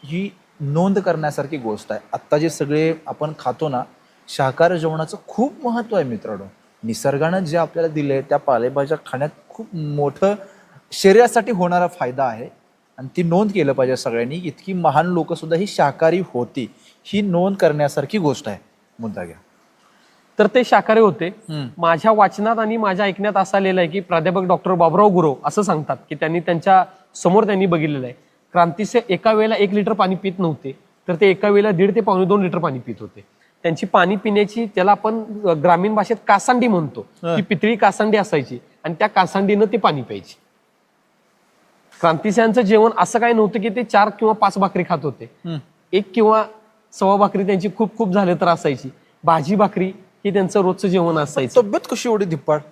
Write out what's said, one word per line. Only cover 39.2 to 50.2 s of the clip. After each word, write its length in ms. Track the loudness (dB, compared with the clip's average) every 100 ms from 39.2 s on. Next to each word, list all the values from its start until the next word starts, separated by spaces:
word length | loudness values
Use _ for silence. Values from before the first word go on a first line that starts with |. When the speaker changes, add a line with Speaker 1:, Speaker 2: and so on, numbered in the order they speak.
| 0 0 2 2 2
Speaker 2:
ते 120 | 2
पाणी 240 | 0 -2
प्यायची. 340 | -6 -12 -14 -20 _ _ _ _ _ _ _ _ _ _ _ _ _ _ _ 0
क्रांतिसिंहांचं 600 | 0 2 0 2 4 2
जेवण 300 | 4 6 4 2
असं 220 | 0 2
काही 140 | 2
नव्हतं 260 | 4 2 0
की 100 | -4
ते 140 | -4
चार 260 | 0 2 2
किंवा 240 | 2 0
पाच 200 | 2 0 0
भाकरी 260 | -2 -2 -2
खात 100 | -4
होते. 260 | -4 -8 -20 _ -10
Speaker 1:
हम्म. 120 | -10 -12 _ _
Speaker 2:
एक 100 | -2 -2 2
किंवा 300 | 4 4 0 -10 _ _ _ -2
सव्वा 160 | 0 4
भाकरी 300 | 2 2 0
त्यांची 240 | -2 -2 -2
खूप 200 | -4 -2
खूप 140 | 0
झालं 240 | 2 2 2
तर 60 | 0
असायची. 420 | 0 -2 -4 -10 _ _ _
भाजी 320 | 0 0 0 2
भाकरी 360 | 2 0 -4 -6 _ _